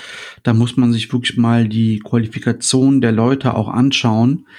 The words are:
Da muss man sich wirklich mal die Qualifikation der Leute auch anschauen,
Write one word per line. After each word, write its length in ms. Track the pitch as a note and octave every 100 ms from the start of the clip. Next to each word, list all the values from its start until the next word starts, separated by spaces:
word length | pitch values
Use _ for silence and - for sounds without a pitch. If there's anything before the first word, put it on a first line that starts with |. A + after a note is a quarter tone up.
| - - - -
Da 100 | -
muss 220 | A2 A#2+ -
man 160 | A#2+
sich 200 | A#2 -
wirklich 240 | B2 B2 -
mal 320 | A#2 A#2 A2
die 300 | A2 A2 G#2+
Qualifikation 1000 | - A#2+ A2+ - B2 A2+ - C3 C3+ C3+
der 100 | A2+
Leute 440 | A2 A#2 C3+ C3
auch 140 | - G#2
anschauen, 800 | A2+ C3+ - B2 A2 A#2+ D#3 -